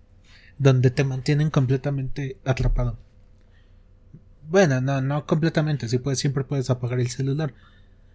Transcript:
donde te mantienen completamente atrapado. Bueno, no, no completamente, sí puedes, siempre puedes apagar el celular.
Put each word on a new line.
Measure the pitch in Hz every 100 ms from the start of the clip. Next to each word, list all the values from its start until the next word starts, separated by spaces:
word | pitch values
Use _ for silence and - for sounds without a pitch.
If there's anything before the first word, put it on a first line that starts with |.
| - - - - - -
donde | 135 127 127
te | 139
mantienen | 135 131 147 143 151
completamente | 147 127 135 143 139 131 - 135 -
atrapado. | 135 127 123 127 120 110 - - - - - - - - - - - - - -
Bueno, | 151 190 170 131
no, | 131 135
no | 135 147 -
completamente, | 160 160 160 151 139 113
sí | 123
puedes, | 139 131
siempre | 147 135
puedes | 131 139 127
apagar | 123 120 127
el | 123
celular. | - 135 143 156 - - - - - -